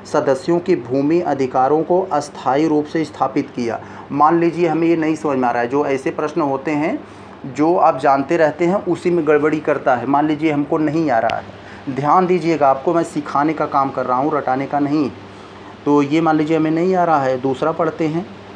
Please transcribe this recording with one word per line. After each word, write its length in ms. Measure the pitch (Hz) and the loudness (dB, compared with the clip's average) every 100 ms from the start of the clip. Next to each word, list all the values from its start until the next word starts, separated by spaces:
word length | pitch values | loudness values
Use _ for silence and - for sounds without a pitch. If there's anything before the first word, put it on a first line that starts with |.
| - | -4
सदस्यों 540 | 151 - 131 - 170 | -2 0 0 0 0
की 160 | 175 165 | 0 -2
भूमि 420 | 120 135 143 170 | 0 -2 2 0
अधिकारों 600 | 156 139 131 131 131 151 | 0 -2 -2 0 2 2
को 180 | 160 180 | 2 0
अस्थायी 640 | 185 147 143 - 135 139 160 | 0 -2 -4 -6 -2 2 2
रूप 180 | 151 151 | 2 0
से 180 | 165 151 | -4 -4
स्थापित 440 | - 135 147 135 | -2 -2 -2 -4
किया। 300 | - 117 107 - - - | -4 -4 -6 -8 -16 -6
मान 280 | 139 151 170 | 2 4 4
लीजिए 280 | 170 160 170 | 2 2 0
हमें 200 | 156 165 | 2 2
ये 80 | 165 | 2
नहीं 180 | 156 156 | 0 -2
समझ 220 | 156 135 | -2 0
में 100 | 123 | 0
आ 40 | |
रहा 100 | 120 | 0
है, 60 | 120 | 0
जो 180 | 139 143 | 0 0
ऐसे 260 | 135 165 | -2 -2
प्रश्न 300 | 160 151 165 | -4 -4 -2
होते 300 | 147 135 151 | 0 -2 -2
हैं 260 | 147 160 294 - - - - 139 | -2 0 -4 -8 -18 -20 -16 -8
जो 280 | 127 156 185 | 0 2 4
आप 220 | 156 147 | 4 4
जानते 380 | 147 139 135 170 | 4 2 2 2
रहते 280 | 156 143 175 | 2 2 0
हैं 100 | 196 185 | 2 0
उसी 240 | 165 185 | -2 0
में 160 | 175 151 | 2 4
गड़बड़ी 320 | 151 151 156 | 4 4 0
करता 360 | 151 135 147 123 | 0 0 2 0
है। 100 | 120 | 2
मान 220 | 139 151 | 2 2
लीजिए 240 | 147 156 | 2 0
हमको 260 | 143 143 160 | 0 0 0
नहीं 320 | 156 160 156 | 0 0 2
आ 80 | 117 | 2
रहा 180 | 113 107 | 2 -2
है, 80 | - - - - - | -6 -16 -18 -14 -8
ध्यान 340 | 131 147 175 180 | -4 2 2 4
दीजिएगा, 420 | 180 160 156 143 | 2 2 2 4
आपको 240 | 135 - | 2 0
मैं 100 | 170 | -2
सिखाने 500 | 165 185 - 143 151 | -2 -4 -4 0 0
का 120 | 156 151 | 0 -2
काम 220 | 143 135 | 0 0
कर 160 | 131 123 | -2 -2
रहा 120 | 127 | 0
हूँ, 140 | 151 | 0
रटाने 320 | 151 131 131 135 | 0 -2 -2 -2
का 140 | 143 | -2
नहीं। 300 | 143 151 131 95 - - - - - - 143 | 0 0 -2 -6 -16 -20 -20 -20 -20 -6 2
तो 160 | 147 | 2
ये 200 | 139 156 | 4 2
मान 160 | 165 156 | 2 2
लीजिए 200 | 156 160 | 2 2
हमें 140 | 156 | 2
नहीं 240 | 160 185 185 | 0 2 2
आ 80 | |
रहा 180 | 175 151 | 2 2
है, 180 | 131 127 | 2 0
दूसरा 300 | 135 131 156 | -2 -2 -2
पढ़ते 360 | 160 160 - 160 | 0 -2 -2 -2
हैं, 180 | 160 208 - - | -2 -6 -12 -18